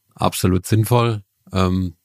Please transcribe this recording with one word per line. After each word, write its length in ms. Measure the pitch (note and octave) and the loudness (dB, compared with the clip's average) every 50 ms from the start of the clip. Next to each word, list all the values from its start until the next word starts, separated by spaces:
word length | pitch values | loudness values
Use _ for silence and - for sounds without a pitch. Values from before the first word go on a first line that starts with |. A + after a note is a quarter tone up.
| _ _ _ | _ _ _
Absolut 500 | - - - - - - F#2 F#2 F2+ - | -4 -2 -2 -2 0 0 0 0 0 0
sinnvoll. 600 | - A2 A2 G#2+ - B2 A#2+ A#2 A#2 A2 G#2 - _ _ _ _ - | 0 0 0 2 2 2 2 2 0 -2 -6 -10 _ _ _ _ -6
Ähm, 420 | G2 F#2+ F#2 F#2 F#2 F#2+ F#2+ F2+ E2 _ | -2 0 0 0 0 0 -2 -4 -8 _